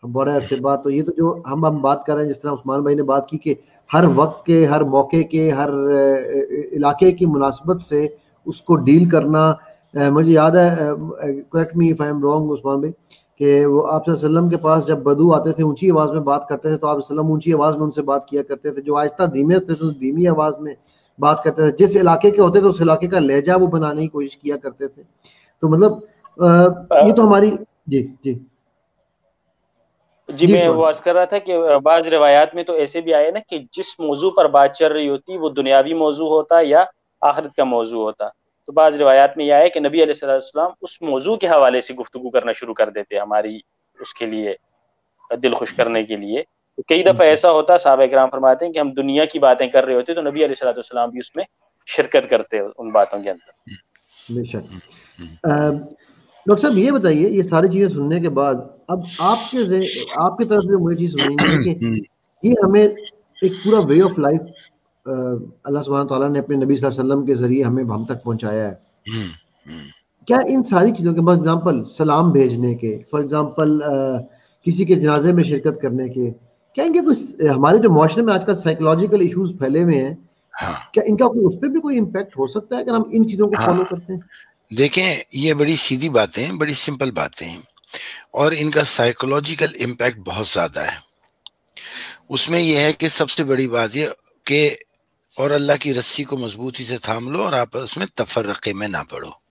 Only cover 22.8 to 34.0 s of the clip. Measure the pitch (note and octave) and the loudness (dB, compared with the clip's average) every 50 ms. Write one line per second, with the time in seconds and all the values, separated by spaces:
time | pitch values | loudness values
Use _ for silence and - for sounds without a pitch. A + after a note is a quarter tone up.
22.8 | E3 E3 D#3+ D#3+ F3 E3+ F3+ F#3 D#3 C3+ C3+ C#3 C#3+ E3 F3+ F#3 F#3 F3 E3+ E3 | 2 2 2 2 0 -2 0 0 2 2 2 0 2 2 2 4 2 2 0 -2
23.8 | D#3 D3+ D3 D3+ D#3 D#3+ - D3+ C#3+ C3+ - _ _ C#3+ C#3+ C#3 C3+ C#3 B2 _ | -2 -2 -4 -4 -6 -6 -6 -6 -8 -8 -10 _ _ -8 -8 -6 -8 -12 -12 _
24.8 | C#3 C3+ _ - C#3+ _ _ _ _ - _ _ _ _ _ _ - D#3+ D#3 D#3+ | -12 -12 _ -14 -20 _ _ _ _ -20 _ _ _ _ _ _ 0 2 4 4
25.8 | G3 G#3+ G#3+ - - - _ _ _ - _ - F3 F3 E3+ F3 F3 F3+ F3 - | 4 4 2 0 -12 -20 _ _ _ -20 _ 2 4 6 8 8 6 6 4 0
26.8 | - - - D3+ D3 G#3 A3+ A3+ A3+ G#3 G3+ G3 G#3 G#3+ - - - _ _ _ | -4 2 4 6 6 6 6 6 6 6 6 6 6 4 2 -2 -8 _ _ _
27.8 | _ - C#3 C3+ A#2+ B2+ - _ _ C3+ B2 A#2+ - _ _ _ _ _ _ _ | _ -4 -2 -2 -2 -4 -10 _ _ -8 -8 -8 -10 _ _ _ _ _ _ _
28.8 | _ _ _ _ _ _ _ _ _ _ _ _ _ _ _ _ _ _ _ _ | _ _ _ _ _ _ _ _ _ _ _ _ _ _ _ _ _ _ _ _
29.8 | _ _ _ _ _ _ _ _ _ _ - C3+ D#3+ F3 G#3 F3+ F3 E3 E3 D#3+ | _ _ _ _ _ _ _ _ _ _ -4 2 4 4 6 6 4 4 4 4
30.8 | D#3+ D#3+ D3+ - - F3 F3 F3+ F3+ F3+ G#3 G3+ G3+ F#3+ F#3 E3+ E3 D#3+ D3 C#3 | 2 0 0 0 -2 0 2 2 2 0 -2 -6 -4 -2 -2 0 2 4 2 4
31.8 | C3+ D3+ D#3+ E3+ E3 E3 D#3+ D#3+ D3 D3 C#3+ C#3+ D3+ D#3 D#3 F3 E3+ E3+ F3 D#3+ | 4 4 4 4 4 2 2 4 6 6 6 6 4 4 0 -8 -6 -4 -2 -2
32.8 | D3 C#3 - E3 E3+ E3 D#3+ D3 D3 D#3+ F3+ G#3 G#3+ _ - D#3 C3+ A#2+ - - | -2 -2 -4 -6 -2 0 2 2 2 0 -2 -4 -8 _ -12 -12 -12 -12 -12 -12
33.8 | F#3+ - - _ | -12 -12 -10 _